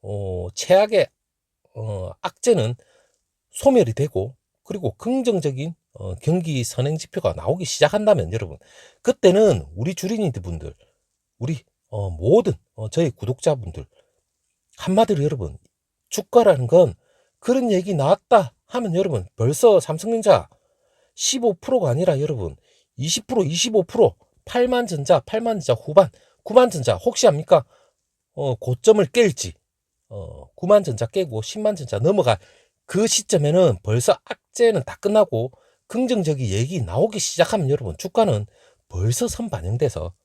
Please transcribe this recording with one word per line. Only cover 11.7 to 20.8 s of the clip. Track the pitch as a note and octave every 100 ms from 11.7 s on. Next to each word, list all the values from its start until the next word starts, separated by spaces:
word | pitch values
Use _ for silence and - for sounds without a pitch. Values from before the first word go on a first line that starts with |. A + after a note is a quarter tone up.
| _ _
어, | G#2+ G2
모든, | E2 G2 G#3 G#3+ - _ -
어, | A2
저희 | - E3
구독자분들 | - G#2 B2+ - C#3 F#2 E2 C2 _ _ _ _ _ _ _ _ _
한마디로 | - F#3+ A3+ F3+
여러분 | D3 C#3+ E2 - _ _ _ _ _
주가라는 | - F#3+ A#3+ G#3+ C#3+ A#2+
건 | E3+ D#3 F2 _ _ _ _
그런 | - C4 A#3+
얘기 | F#3 F#3
나왔다 | E3+ C#3 G3 _ A#3 D#3+ _ _
하면 | - A3 E3
여러분 | G3 A#2+ F2+ _
벌써 | A#2 D3+ A#3+ F#3+
삼성전자 | - D#3+ A3 A3+ G#3 B2+ D#2+ _ _ _